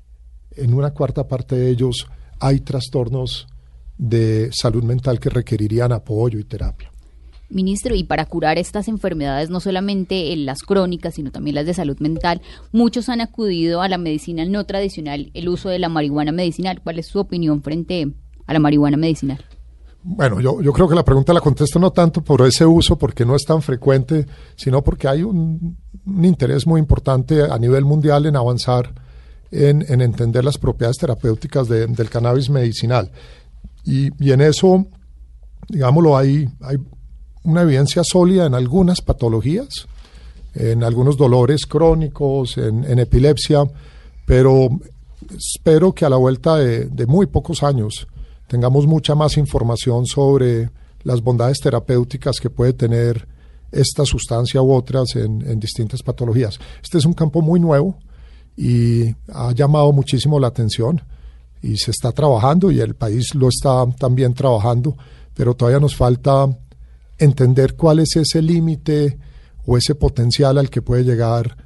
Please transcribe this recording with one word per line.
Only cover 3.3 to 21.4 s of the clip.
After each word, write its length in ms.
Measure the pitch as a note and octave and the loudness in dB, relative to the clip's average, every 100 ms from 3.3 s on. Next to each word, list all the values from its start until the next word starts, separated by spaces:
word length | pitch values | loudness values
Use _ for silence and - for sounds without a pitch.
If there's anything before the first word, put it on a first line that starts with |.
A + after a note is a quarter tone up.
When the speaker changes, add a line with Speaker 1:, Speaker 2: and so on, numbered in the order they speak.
| - - - - - - - | -10 -14 -20 -20 -20 -20 -8
Speaker 1:
de 520 | A#2 A#2 A2 A2 A2+ | -2 0 0 0 -2
salud 320 | - B2 A#2 | -2 -2 -2
mental 380 | A#2 B2 C3 A#2 | -2 -2 -2 -2
que 80 | C#3+ | -2
requerirían 640 | B2 - G#2+ G#2+ A2+ B2 | -4 -4 -4 -2 0 0
apoyo 440 | A2+ - G#2+ A#2+ G#2+ | -2 -4 -2 -2 -4
y 60 | |
terapia. 480 | G#2 G2+ F2 - - - - - - - - | -10 -6 -6 -8 -16 -20 -20 -20 -20 -20 -8
Speaker 2:
Ministro, 460 | F#3+ F#3+ G3+ B3+ G#3+ | -4 -2 -2 -2 -4
y 80 | |
para 220 | D#3+ D3+ D3+ | -2 -4 -4
curar 320 | E3+ D#3 D#3+ | -2 0 -2
estas 320 | F3 F#3 F#3+ | -2 -6 -6
enfermedades, 600 | G#3+ F#3+ E3 C#3+ C3+ D#3+ | -4 -4 -4 -4 -2 -2
no 120 | F3+ | -4
solamente, 720 | G3 F#3 G3+ G3 F3+ F#3 D#3 | -4 -4 -2 -4 -4 -4 -4
eh, 20 | E3+ | -4
las 280 | C3+ C#3 | -6 -8
crónicas, 500 | - G3 F#3 F3 E3+ | -2 0 0 -4 -8
sino 180 | D#3+ C3+ | -8 -10
también 240 | F3 D3 C#3+ | -8 -6 -4
las 100 | D#3 | -4
de 80 | |
salud 240 | F3+ D3 C#3 | -4 -4 -4
mental, 420 | D3+ D#3+ F3 E3+ - - - | -4 -2 -2 -4 -8 -20 -4
muchos 340 | A3 A#3 A#3+ A3 | 0 2 0 -6
han 140 | A#3+ | -6
acudido 600 | A3+ - G#3 F3 E3 E3+ | -6 -4 -4 -2 -2 -2
a 60 | F#3+ | -2
la 100 | F3+ | -4
medicina 460 | E3+ D3+ F3 E3 | -4 -6 -6 -6
no 220 | E3+ G3+ G3+ | -4 -4 -4
tradicional, 680 | G3 G3 F3+ D3+ C#3+ C#3 | -4 -6 -6 -10 -10 -10
el 140 | - E3+ | -10 -6
uso 220 | F3+ G3 | -6 -4
de 100 | F3+ | -4
la 80 | E3+ | -2
marihuana 460 | D#3+ D3 D3 D3+ | -2 -2 -2 -2
medicinal. 480 | E3 F3 D#3+ F#3 F3 | -2 -4 -4 -6 -6
¿Cuál 160 | - E3 | -10 -10
es 80 | - | -8
su 120 | G3+ | -6
opinión 420 | G3 F3 D#3+ D3 | -4 -2 -2 -2
frente 500 | C#3 E3 E3 F3+ C#3+ - - - - | -4 -8 -6 -6 -6 -8 -20 -20 -4
a 40 | |
la 80 | D#3 | 0
marihuana 380 | D3 D3 D3 D3+ | 2 4 2 2
medicinal? 480 | E3 D3+ C#3 C3+ - - - - - - | 0 -2 -4 -8 -12 -20 -20 -20 -20 -18
Speaker 1:
Bueno, 380 | F3+ F#3 C3+ G2 | -10 -2 0 0
yo, 200 | C3 - | -2 0
yo 120 | C3+ | 0
creo 160 | C#3+ F3+ | 2 4
que 60 | E3 | 4
la 100 | C#3 | 4
pregunta 280 | C3+ C3+ | 2 4
la 80 | E3+ | 2